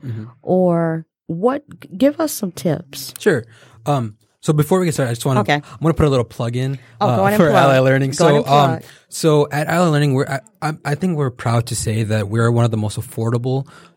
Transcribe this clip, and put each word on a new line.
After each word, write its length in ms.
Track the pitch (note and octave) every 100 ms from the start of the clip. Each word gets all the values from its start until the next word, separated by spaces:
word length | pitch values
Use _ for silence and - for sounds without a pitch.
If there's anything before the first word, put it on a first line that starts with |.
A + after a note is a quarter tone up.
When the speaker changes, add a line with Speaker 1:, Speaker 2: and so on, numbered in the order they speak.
Speaker 1:
Mm-hmm. 220 | C3 A2 A2+ -
Speaker 2:
or 640 | - F#3 F3+ E3+ E3 D#3+ - _ -
what? 360 | E3 A#3 C#4+ - - - F#3
Give 220 | C#4 D4
us 120 | D4+
some 180 | - F#3+
tips. 640 | - F3 C#3+ - - - -
Speaker 1:
Sure. 240 | G#3+ C3 - - - - C#3
Um, 300 | C#3 A2+ - _ _
so 120 | -
before 280 | D3+ D3 F#3
we 60 | F3
get 80 |
started, 160 | - B2
I 40 |
just 100 | A#2+
wanna, 160 | C#3+ C3
Speaker 2:
Okay. 120 | G#3 D3
Speaker 1:
I'm 160 | - -
gonna 140 | D#3+
put 120 | D#3 D3+
a 20 |
little 160 | C3
plug 320 | A#2 - A#2+ B2
in, 200 | C3+ C3+ - -
Speaker 2:
Oh, 60 | G3+
Speaker 1:
uh, 80 | -
Speaker 2:
go 60 |
on 80 | G3
and 60 | G#3
Speaker 1:
for 100 | D#3
Speaker 2:
plug. 120 | C3+
Speaker 1:
Ally 160 | C#3 C3
Learning. 320 | C3 C3+ C3+
Speaker 2:
Go 140 | D#3 E3
on 40 |
Speaker 1:
So, 40 | C#3+
Speaker 2:
and 80 | C3+
Speaker 1:
um, 220 | C#3+ C#3
Speaker 2:
plug. 120 | D#3+ - - _
Speaker 1:
so 380 | - D#3+ D3+ C#3+
at 160 | C#3+ D#3
Ally 180 | E3+ F3
Learning, 240 | D3 D3
we're, 120 | C3 -
I, 140 | C#3 - _
I, 120 | D#3 D#3
I 100 | D3 C#3+
think 200 | F#3+ D3+
we're 140 | C3
proud 360 | - A#2+ A#2 A#2
to 80 | A2+
say 260 | A#2 A2
that 260 | G#2+ A2 G2
we're 220 | A2+ A#2
one 140 | A#2
of 80 | A#2
the 40 | A2
most 220 | G#2 -
affordable 680 | - - A2+ A#2+ B2+ C3+ - - -